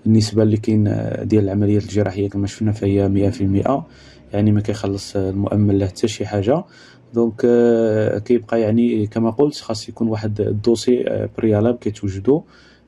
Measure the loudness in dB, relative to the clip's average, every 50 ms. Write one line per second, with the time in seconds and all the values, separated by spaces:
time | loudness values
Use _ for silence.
0 | 0 4 4 4 4 2 2 2 2 4 2 0 0 0 2 2 2 2 0 -2
1 | -4 -4 -6 -6 -2 2 2 2 2 2 0 0 2 2 2 0 0 -2 -2 -2
2 | -2 0 -2 -4 -4 -4 -2 -4 -6 -6 -4 -4 -2 -2 -2 0 0 0 2 2
3 | 2 2 2 2 2 0 0 0 -2 0 0 0 2 0 -2 -2 -4 -8 -18 -20
4 | -20 -20 -20 -20 -20 -8 -2 0 2 2 2 2 0 -2 -4 -4 -4 -4 -4 -6
5 | -8 -8 -6 -4 -4 -2 -2 -2 -2 -2 0 2 2 2 2 2 0 -2 -4 -2
6 | -4 -4 -2 -4 -8 -4 -4 -2 0 0 0 0 -2 -8 -18 -20 -20 -20 -20 -20
7 | _ -8 -2 -2 -2 -2 -2 0 0 2 4 4 4 4 4 2 2 0 0 0
8 | 0 0 -2 -4 -2 0 0 0 0 -2 -2 0 0 2 2 2 2 2 0 0
9 | -2 -2 -2 -2 -2 -2 2 2 0 0 0 -6 -8 -8 -8 -8 -8 -12 -8 -4
10 | -4 -2 -2 -4 -4 -6 -4 -2 -2 -2 -2 -2 2 0 0 2 2 0 0 0
11 | 0 -2 -4 -4 -4 -6 -6 -2 0 2 2 2 2 2 0 -2 -4 -8 -6 -4
12 | -6 -6 -6 -4 0 0 0 0 0 _ _ -20 -20 -20 -20 _ _